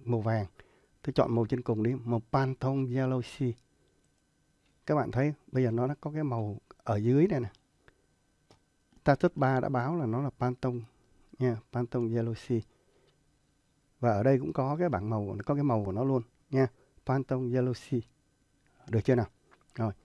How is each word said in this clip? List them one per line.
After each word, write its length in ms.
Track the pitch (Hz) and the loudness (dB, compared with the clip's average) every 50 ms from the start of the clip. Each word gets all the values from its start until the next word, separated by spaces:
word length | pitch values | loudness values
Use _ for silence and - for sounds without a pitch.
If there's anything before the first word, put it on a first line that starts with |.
| - | -4
màu 160 | 117 117 113 | -2 -2 0
vàng. 240 | 104 113 113 110 101 92 _ - - _ _ _ _ _ _ _ | 0 0 0 0 -2 -4 _ -16 -20 _ _ _ _ _ _ _
Tôi 120 | - - 123 | -8 -4 0
chọn 220 | - 131 - 117 | 2 2 2 2
màu 100 | 117 113 | 0 0
trên 160 | 107 - 123 | 0 -2 -2
cùng 220 | 123 - 117 107 107 | -2 -2 -2 0 0
đi, 100 | 117 131 127 117 | 0 -2 -2 -2
màu 180 | 120 120 113 - _ | -2 -2 -2 -2 _
Pantone 500 | - 139 135 131 131 - - 131 135 139 | 0 0 0 0 -2 -2 -2 -2 -2 0
Yellow 400 | 135 127 120 135 131 131 131 127 | -2 -2 -2 -2 0 0 0 -2
Sea. 300 | 117 - - - 139 123 117 - _ _ _ _ _ _ _ _ _ _ _ _ _ _ _ _ _ _ _ _ _ _ _ _ _ | -4 -6 -6 -4 -4 -4 -4 -6 _ _ _ _ _ _ _ _ _ _ _ _ _ _ _ _ _ _ _ _ _ _ _ _ _
Các 100 | - 151 | -2 0
bạn 160 | 151 127 - | 0 0 0
thấy 220 | - 120 135 151 143 - _ - | 0 0 0 0 -2 -4 _ -6
bây 120 | - 131 131 | -2 0 0
giờ 80 | 120 | 2
nó 160 | 113 117 123 131 | 2 0 0 -2
đã 80 | 147 - | -2 -4
có 100 | - 151 | -8 -8
cái 120 | 147 156 156 | -6 -4 -4
màu 340 | 143 123 117 110 104 101 - - - - _ - | -2 -2 -2 -4 -4 -6 -8 -12 -18 -20 _ -4
ở 120 | - 110 | -2 0
dưới 320 | 104 104 120 127 143 165 202 | 0 2 4 4 6 4 4
này 120 | 202 143 | 2 0
nè. 100 | 120 95 - _ _ _ _ _ _ - - _ _ _ _ _ _ _ _ _ _ _ _ _ _ _ _ _ _ _ _ _ | -2 -4 -8 _ _ _ _ _ _ -20 -20 _ _ _ _ _ _ _ _ _ _ _ _ _ _ _ _ _ _ _ _ _
Status 300 | - - 139 - - 175 - | 2 2 4 4 4 2 2
bar 280 | 151 139 131 135 127 - | 2 2 2 2 2 0
đã 60 | - | 0
báo 260 | 139 123 117 139 170 | 0 -2 -2 -2 -2
là 100 | 175 147 | -2 -2
nó 160 | 113 110 123 | -2 -2 -2
là 80 | 143 139 - - | -2 -4 -4 -2
Pantone 400 | 123 123 123 - - 131 123 120 113 110 _ _ _ _ _ _ _ _ - - | -2 -4 -2 -2 -4 -4 -4 -4 -8 -12 _ _ _ _ _ _ _ _ -6 -2
nha, 180 | 131 123 117 110 - _ | 0 0 0 -2 -6 _
Pantone 360 | - 120 123 117 - 127 117 113 | -6 -4 -4 -4 -2 -2 -2 0
Yellow 260 | 113 120 113 117 113 | 0 -2 -2 -2 -4
Sea. 260 | 110 - - 127 113 - - _ _ _ _ _ _ _ _ _ _ _ _ _ _ _ _ _ _ _ _ _ _ _ _ _ - | -6 -4 -2 -2 -2 -2 -4 _ _ _ _ _ _ _ _ _ _ _ _ _ _ _ _ _ _ _ _ _ _ _ _ _ -2
Và 120 | 123 120 | 0 2
ở 120 | 110 101 110 | 2 4 4
đây 160 | 135 135 127 | 4 4 4
cũng 140 | 135 156 - | 2 -2 -2
có 240 | - 131 135 147 156 | -2 -2 -2 -2 0
cái 120 | 180 175 | 0 0
bảng 200 | 135 90 98 107 | 0 -2 -2 -2
màu, 280 | 117 107 104 98 101 104 104 | -2 -2 -2 -4 -6 -6 -4
có 100 | - 147 | -2 -2
cái 80 | 143 143 | 0 2
màu 220 | 143 120 110 104 | 2 2 0 0
của 60 | 98 | -2
nó 120 | 92 104 127 | -2 0 0
luôn 180 | 135 135 127 113 - _ _ _ - | 0 0 0 -2 -4 _ _ _ -2
nha, 180 | 139 135 135 123 - _ _ _ _ _ - | 2 2 2 2 0 _ _ _ _ _ -4
Pantone 360 | - 131 135 131 - 135 127 | -2 0 0 0 -2 -2 -2
Yellow 320 | 127 120 120 131 123 127 123 | -2 0 0 0 0 0 -2
Sea. 280 | - - - - 120 110 - _ _ _ _ _ _ _ _ _ _ _ _ _ _ - - | -4 -6 -4 -2 -2 -2 -4 _ _ _ _ _ _ _ _ _ _ _ _ _ _ -8 -2
Được 140 | 107 113 - | -2 0 2
chưa 100 | - 131 | 4 2
nào? 120 | 120 110 - _ _ _ _ _ _ _ _ - | 2 2 -2 _ _ _ _ _ _ _ _ -8
Rồi, 180 | - 117 110 104 - | -4 -4 -4 -4 -6